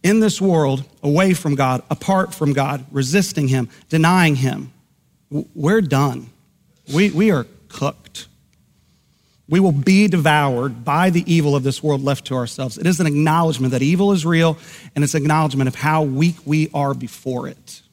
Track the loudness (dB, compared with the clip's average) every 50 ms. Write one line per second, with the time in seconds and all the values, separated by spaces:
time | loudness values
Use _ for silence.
0 | 2 2 2 4 2 2 0 0 0 2 2 2 2 2 0 -2 -6 -12 _ _
1 | -2 0 2 2 2 2 2 0 0 -4 0 0 0 0 0 -2 -4 _ -8 -6
2 | -2 -2 0 0 0 -2 -4 -4 -2 -2 0 0 -2 -2 -4 -8 -10 -8 -4 -4
3 | -2 0 0 0 0 0 -2 -4 -2 0 0 0 -2 -6 -10 -20 _ _ 0 2
4 | 4 4 6 6 4 4 4 2 0 -2 -2 -4 -10 -14 _ _ _ _ _ _
5 | _ _ _ _ _ _ -8 -8 -8 -8 _ -4 0 2 2 2 0 0 0 0
6 | 0 0 -2 -6 -12 -16 _ _ _ _ _ _ _ _ _ _ _ -4 0 0
7 | 0 2 2 2 2 2 2 0 -2 -6 _ -20 _ _ -8 -6 -6 -6 -6 _
8 | _ -20 _ -20 -20 _ _ _ _ _ _ _ _ _ _ _ _ _ _ _
9 | _ _ _ _ _ _ _ _ _ 0 2 2 4 4 2 2 2 2 2 4
10 | 2 2 2 2 2 2 2 4 2 0 0 -2 -4 -4 -6 -8 -6 -2 0 2
11 | 2 2 0 0 0 0 0 2 2 2 0 0 -2 -2 -4 -2 -2 -2 -2 -2
12 | -2 -2 -4 -4 -4 -6 -6 -6 -6 -6 -8 -8 -10 -10 -8 -2 0 0 0 2
13 | 0 0 0 2 2 2 2 2 2 0 0 0 -2 -2 0 0 0 2 2 2
14 | 2 2 2 2 0 0 2 2 2 2 0 -2 -10 -20 -20 -20 -20 -10 _ -2
15 | -2 0 0 -2 0 0 0 2 0 0 0 0 -2 -2 -2 -4 -2 0 0 0
16 | 0 -2 0 0 0 0 0 -4 -6 -2 -2 -2 -2 -2 -2 -4 -4 -4 -4 -6
17 | -10 -14 -16 -12 -8 -8 -6 -6 -8 -10 -14 _ _ -20 -20 -20 _ _